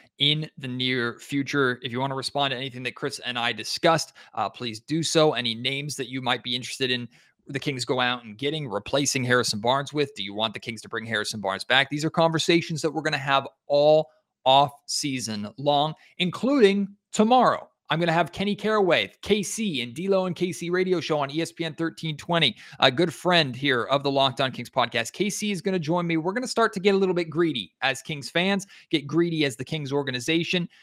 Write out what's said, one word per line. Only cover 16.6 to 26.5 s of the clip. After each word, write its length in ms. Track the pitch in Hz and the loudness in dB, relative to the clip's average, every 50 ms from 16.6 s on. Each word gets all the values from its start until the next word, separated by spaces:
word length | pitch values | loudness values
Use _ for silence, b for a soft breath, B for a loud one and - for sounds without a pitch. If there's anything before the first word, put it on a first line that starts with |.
| 214 196 196 202 202 190 - _ _ _ | 6 6 6 4 -2 -4 -6 _ _ _
tomorrow. 560 | - - 214 220 254 254 226 160 117 - - - _ _ _ - | 0 2 4 6 6 6 6 4 4 0 -4 -12 _ _ _ -4
I'm 80 | 147 165 | -2 0
gonna 140 | 175 170 | 0 2
have 200 | 160 170 170 - | 2 2 0 0
Kenny 220 | - - 196 208 202 | -2 -4 -2 -2 -2
Caraway, 560 | - - 214 214 214 196 175 151 120 104 190 - _ | -2 -2 0 2 2 4 4 4 4 2 0 -4 _
K 200 | - - 202 214 | -2 0 0 0
C, 380 | 190 - - 214 226 202 156 123 | 0 -4 -4 -4 -4 -4 -2 -4
and 140 | 120 123 117 | -6 -6 -8
D-Lo 320 | 143 185 196 196 190 185 | -6 -2 0 2 2 0
and 100 | 185 175 | 0 -2
K 160 | - 180 185 | -2 -4 -4
C 160 | 160 - 170 165 | -4 -4 -4 -2
radio 320 | 175 185 185 185 180 165 | 0 0 2 2 0 0
show 200 | 139 - 156 147 | 0 0 0 0
on 100 | 139 135 | 0 -2
E 100 | 139 156 | -2 -4
S 120 | 165 156 | -4 -4
P 120 | - - 165 | -6 -6 -8
N 80 | 160 | -6
thirteen 460 | 147 - 165 160 - - - 160 151 139 | -6 -4 -6 -6 -6 -6 -8 -8 -8 -6
twenty, 360 | - - 170 170 156 123 104 B B B B B | -4 0 2 2 2 2 0 B B B B B
a 100 | - 135 | 4 4
good 240 | 127 131 175 170 - | 4 4 2 0 0
friend 420 | - - 175 180 170 156 131 120 | -2 2 4 4 4 4 2 0
here 280 | 123 139 143 131 120 110 | -2 0 2 2 2 2
of 180 | 95 131 143 | 2 2 2
the 80 | 135 143 | 2 2
Locked 320 | 139 139 135 135 123 - | 2 4 4 2 2 0
On 100 | 139 131 | -2 -2
Kings 160 | - - 120 - | -2 -6 -10 -4
podcast. 460 | - 131 120 110 - 117 117 - - | 0 0 0 0 0 -2 -4 -4 -4
K 160 | - 196 208 | -4 -2 -2
C 220 | - - 214 208 | -2 -2 -2 -2
is 100 | 202 165 | -2 -2
gonna 160 | - 196 190 185 | -2 -2 -2 -2
join 280 | 151 147 170 175 175 | 0 0 0 0 0
me. 120 | 170 165 160 | 0 0 0
We're 160 | 156 180 196 | 0 -2 -2
gonna 120 | 247 262 | -4 -4
start 280 | - | -2